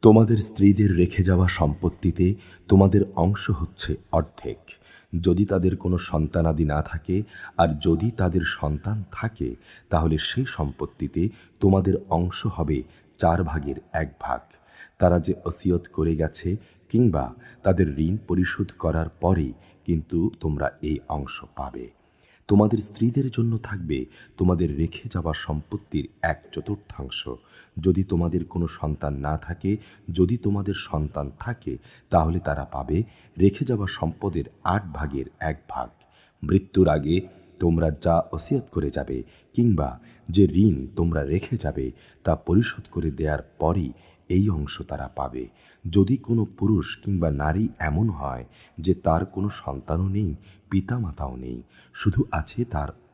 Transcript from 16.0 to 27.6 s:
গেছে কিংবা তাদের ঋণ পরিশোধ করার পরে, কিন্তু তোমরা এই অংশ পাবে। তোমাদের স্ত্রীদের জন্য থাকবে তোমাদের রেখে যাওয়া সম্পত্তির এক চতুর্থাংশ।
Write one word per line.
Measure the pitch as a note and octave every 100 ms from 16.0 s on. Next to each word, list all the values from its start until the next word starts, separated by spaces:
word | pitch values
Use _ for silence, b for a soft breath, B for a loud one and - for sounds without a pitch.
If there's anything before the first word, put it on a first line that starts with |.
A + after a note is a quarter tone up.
| D#2+ D#2
গেছে | D#2 - - G#2 b b _
কিংবা | A2+ B2 D#2+ B1 - B B
তাদের | G2 F2+ E2+ C#2+
ঋণ | D#2+ G#2 -
পরিশোধ | F2+ F#2 - G2 -
করার | E2+ D#2 D#2+ -
পরে, | F2 F#2 C#2 - b b
কিন্তু | - E2 D#2 E2+ F2 -
তোমরা | E2 D2 C#2 -
এই | D2+ D2+ -
অংশ | D2 C#2 - - -
পাবে। | C2+ - B1 _ b b b b -
তোমাদের | G2+ G#2+ A2
স্ত্রীদের | - - A2+ B2 C3
জন্য | A#2+ A#2 A2+
থাকবে | - G2+ D#2+ C#2 B1 B B -
তোমাদের | F2+ F2 E2+ C#2+
রেখে | E2 - A2+
যাওয়া | F#2 E2
সম্পত্তির | D#2 - D2+ - - - D#2 C2 _
এক | - D#2+ -
চতুর্থাংশ। | - - G2+ _ - C2+ - - B1 B B